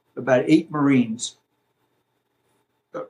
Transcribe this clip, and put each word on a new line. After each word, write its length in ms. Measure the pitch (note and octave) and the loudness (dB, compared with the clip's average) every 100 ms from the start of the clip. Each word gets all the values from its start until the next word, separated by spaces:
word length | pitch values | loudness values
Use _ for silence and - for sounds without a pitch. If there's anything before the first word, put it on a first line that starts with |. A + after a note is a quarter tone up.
| _ B2+ | _ -8
about 280 | B2 B2+ - | 0 0 4
eight 240 | D#3 - | 2 2
Marines 680 | D3+ C#3+ C3 A2+ A2+ - - _ _ _ _ _ _ _ _ _ _ _ _ _ _ _ - | -2 2 2 0 -6 -12 -16 _ _ _ _ _ _ _ _ _ _ _ _ _ _ _ -16